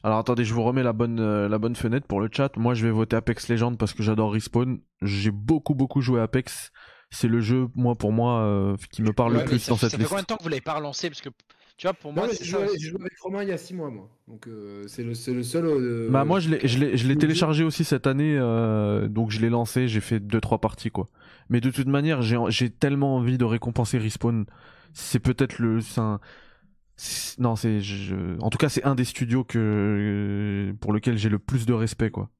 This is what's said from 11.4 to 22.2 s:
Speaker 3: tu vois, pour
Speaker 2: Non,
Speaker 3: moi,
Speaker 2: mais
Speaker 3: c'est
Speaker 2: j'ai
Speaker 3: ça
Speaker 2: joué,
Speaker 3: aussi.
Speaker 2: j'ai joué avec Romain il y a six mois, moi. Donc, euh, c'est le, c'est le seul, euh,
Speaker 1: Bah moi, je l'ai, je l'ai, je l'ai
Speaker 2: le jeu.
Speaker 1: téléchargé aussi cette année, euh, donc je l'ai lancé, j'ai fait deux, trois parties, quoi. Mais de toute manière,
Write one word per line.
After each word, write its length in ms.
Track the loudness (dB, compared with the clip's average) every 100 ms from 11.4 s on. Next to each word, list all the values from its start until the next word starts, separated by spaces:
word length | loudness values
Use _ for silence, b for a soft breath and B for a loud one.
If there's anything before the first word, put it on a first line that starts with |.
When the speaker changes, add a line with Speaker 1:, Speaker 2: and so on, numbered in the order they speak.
| _ b b _
Speaker 3:
tu 100 | -4
vois, 80 |
pour 160 | -4 -6
Speaker 2:
Non, 100 | -4
Speaker 3:
moi, 40 | -2
Speaker 2:
mais 80 |
Speaker 3:
c'est 100 | -4
Speaker 2:
j'ai 60 | -4
Speaker 3:
ça 80 | -2
Speaker 2:
joué, 100 | -2
Speaker 3:
aussi. 120 | -2
Speaker 2:
j'ai 80 | -6
joué 100 | -8
avec 180 | -10 -10
Romain 220 | -8 -6
il 40 | -4
y 20 |
a 40 | -6
six 160 | -8
mois, 160 | -10 -10
moi. 220 | -10 -16 _ _
Donc, 220 | -20 -16
euh, 360 | -16 -14 -14 -14
c'est 160 | -10
le, 100 | -8
c'est 180 | -6 -4
le 120 | -4
seul, 200 | -2 -2
euh, 440 | 0 0 0 -2 2
Speaker 1:
Bah 140 | 2
moi, 160 | 2 2
je 100 | 2
l'ai, 160 | 0 2
je 120 | 2
l'ai, 180 | 2 2
je 80 | 2
l'ai 80 |
Speaker 2:
le 60 | 4
jeu. 60 | 4
Speaker 1:
téléchargé 360 | 4 2 2
aussi 220 | 2 0
cette 240 | 0 2 2
année, 280 | 2 2 2
euh, 680 | 2 2 2 2 2 2 0
donc 240 | 0 0
je 100 | 2
l'ai 80 | 2
lancé, 380 | 2 2 0 2
j'ai 140 | 0
fait 180 | 0 -2
deux, 220 | 0 -2
trois 200 | 0 0
parties, 300 | 0 -2 -6
quoi. 180 | -4 -6 B B B B
Mais 100 | 0
de 100 | 2
toute 160 | 0 0
manière, 340 | 2 2 2